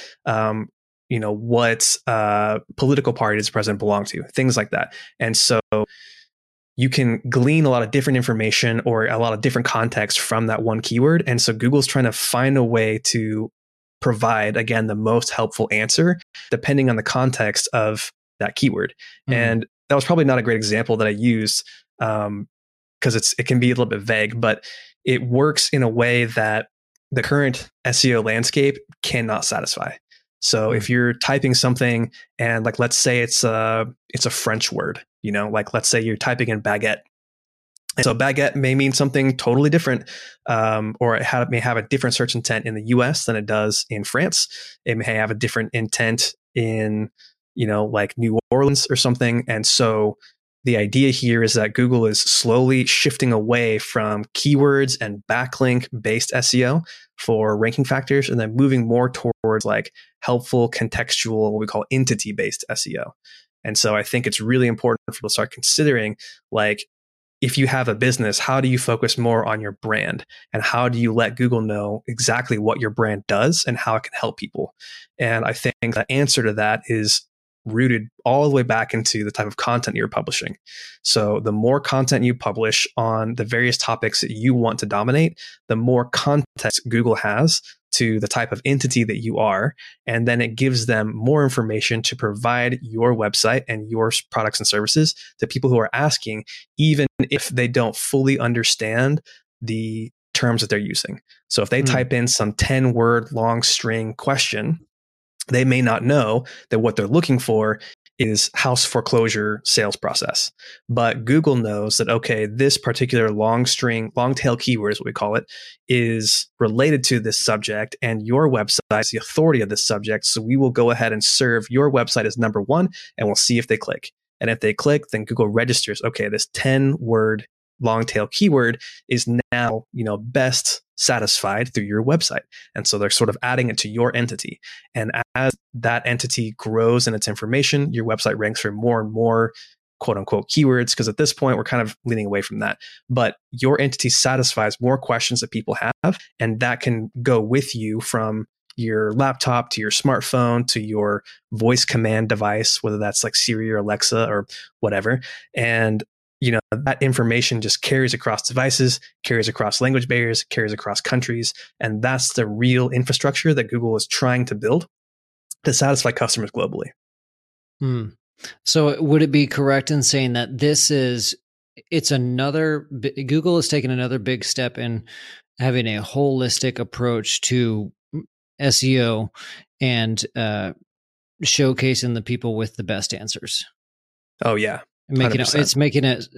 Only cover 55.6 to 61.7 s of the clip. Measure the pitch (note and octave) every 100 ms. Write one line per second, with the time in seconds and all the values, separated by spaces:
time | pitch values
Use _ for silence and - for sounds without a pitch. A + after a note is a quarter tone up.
55.6 | C3 B2 A#2+ A#2+ G#2+ A2+ - B2+ A#2+ B2
56.6 | B2 D3+ E3 - - - - A2+ G#2+ G#2
57.6 | A2 A#2 C3 C3+ C3 C#3 C3 B2 A2 A2+
58.6 | C#3 C3 A2+ A#2 B2 B2 A#2+ - A2+ A2
59.6 | G#2+ G#2+ - - - _ - B2 B2 B2+
60.6 | A#2 - A2+ - A2+ - A2+ A2 G#2+ G#2+
61.6 | G#2+